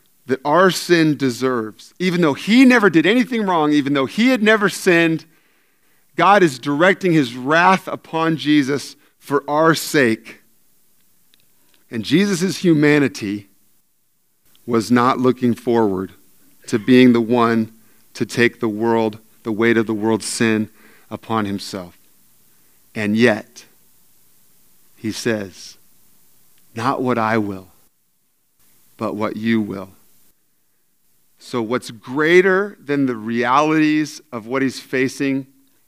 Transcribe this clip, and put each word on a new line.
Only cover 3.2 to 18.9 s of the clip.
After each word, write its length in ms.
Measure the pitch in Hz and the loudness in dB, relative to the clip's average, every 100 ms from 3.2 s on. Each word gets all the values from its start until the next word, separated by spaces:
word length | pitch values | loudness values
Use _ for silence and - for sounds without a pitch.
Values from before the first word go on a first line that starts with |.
| 226 226 196 | 0 -2 -2
wrong, 260 | 175 151 | 0 0
even 200 | 147 135 | 0 0
though 120 | 143 131 | -2 -2
he 240 | - 247 | 0 0
had 140 | 254 | 2
never 260 | 208 220 196 | 2 2 0
sinned, 560 | - 190 170 165 160 - _ _ _ _ _ _ _ _ - | -2 0 2 2 -2 -8 _ _ _ _ _ _ _ _ 0
God 280 | 175 208 | 4 4
is 160 | 170 127 | 4 0
directing 540 | 131 143 180 - 185 | -6 0 2 2 0
his 220 | 160 120 123 | 0 0 -4
wrath 520 | 127 160 185 190 - | -2 2 4 2 -2
upon 500 | - - 165 165 156 | -12 -8 -4 -2 -2
Jesus 580 | 139 151 131 143 - - _ _ | 0 2 2 -4 -8 -18 _ _
for 240 | - 139 - | -4 -4 -2
our 280 | 147 165 156 | 2 2 2
sake. 640 | - 156 120 110 - - _ _ _ _ _ _ _ _ _ _ _ _ _ _ _ | 0 2 2 0 -6 -20 _ _ _ _ _ _ _ _ _ _ _ _ _ _ _
And 140 | 120 95 | -10 -2
Jesus' 540 | 151 202 170 185 - | 0 0 -2 -4 -2
humanity 880 | 180 151 147 147 135 - 101 104 - _ _ _ _ _ _ _ _ _ _ _ - | 2 4 4 4 2 -2 -8 -8 -12 _ _ _ _ _ _ _ _ _ _ _ -4
was 220 | 117 107 | -4 0
not 280 | 123 123 131 | 2 2 0
looking 340 | 127 123 123 | -2 0 -2
forward 580 | 110 127 117 107 95 95 - _ _ _ _ - | -2 -2 0 0 -2 -8 -14 _ _ _ _ -6
to 120 | 120 | -4
being 340 | 101 127 127 | 4 6 6
the 80 | 117 | 4
one 520 | 110 123 117 113 110 - _ _ _ | 2 0 0 0 -4 -10 _ _ _
to 120 | - 113 | -12 -8
take 340 | - 120 - | 0 0 0
the 100 | 117 | -6
world, 480 | 104 117 | -2 0